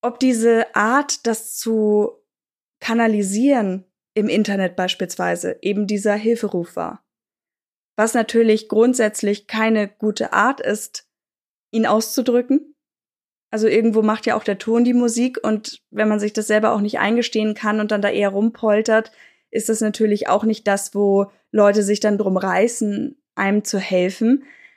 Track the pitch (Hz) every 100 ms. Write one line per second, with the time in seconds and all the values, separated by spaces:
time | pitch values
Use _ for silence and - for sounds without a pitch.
0 | 247 247 262 233 233 226 - - 214 262
1 | 277 - 233 220 - - 226 220 214 208
2 | 208 - _ _ _ _ _ _ - 233
3 | 226 214 190 202 269 269 202 185 - _
4 | _ - 208 202 208 196 185 185 185 -
5 | 180 - 175 175 180 - 196 202 202 208
6 | 208 208 220 233 202 180 175 - 165 -
7 | _ _ _ _ _ _ _ _ _ -
8 | 220 240 220 233 226 214 - 208 233 247
9 | 214 214 202 202 - 220 220 220 202 -
10 | 214 214 - - 226 277 - 214 - -
11 | - _ _ _ _ _ _ 226 220 214
12 | 220 - 247 240 247 277 - _ _ _
13 | _ _ _ _ _ 214 220 196 226 220
14 | 214 220 - - - 190 - 233 240 247
15 | 240 233 254 254 214 214 - - _ 214
16 | 214 214 208 214 214 214 220 220 208 -
17 | 202 233 233 214 214 208 214 214 208 208
18 | 202 - 202 196 226 233 226 208 220 220
19 | 220 _ - _ _ - 214 220 214 -
20 | 214 208 - 208 220 214 - 196 - 202
21 | 202 196 196 _ _ 214 208 208 196 208
22 | 214 202 196 185 190 180 233 - 214 202
23 | - - _ - 196 208 208 196 - 185
24 | 180 208 226 269 - - -